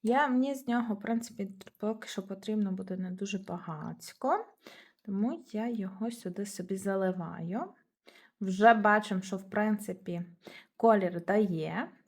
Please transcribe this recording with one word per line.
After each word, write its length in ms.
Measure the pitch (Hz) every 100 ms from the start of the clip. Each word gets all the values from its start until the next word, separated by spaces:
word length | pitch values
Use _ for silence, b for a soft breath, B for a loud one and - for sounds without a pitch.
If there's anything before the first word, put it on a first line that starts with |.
Я, 260 | 214 254 294
мені 260 | 254 269
з 140 | 269 -
нього, 260 | 240 233
в 60 | 196
принципі, 480 | - 233 233 - 196 190 - _
поки 300 | 208 220 -
що 140 | -
потрібно 500 | 190 190 208 214 202
буде 240 | 185 190 185
не 140 | 185
дуже 280 | 185 196 202
багацько, 1080 | 190 175 175 156 160 165 - - 262 392 - _ B B B B
тому 420 | - 196 220 330 -
я 160 | 214 226
його 420 | 233 190 190 226
сюди 360 | 233 185 175 202
собі 300 | - 185 190
заливаю. 880 | 196 190 190 185 165 - 170 202 370 - _ _ - B B _
Вже 340 | 190 185 220
бачимо, 480 | 226 208 214 214 190
що, 140 | 185 190
в 140 | -
принципі, 720 | 214 214 208 - 185 - 175 175 - B B B _
колір 480 | 226 214 180 170
дає. 640 | 170 202 208 165 156 165 320 -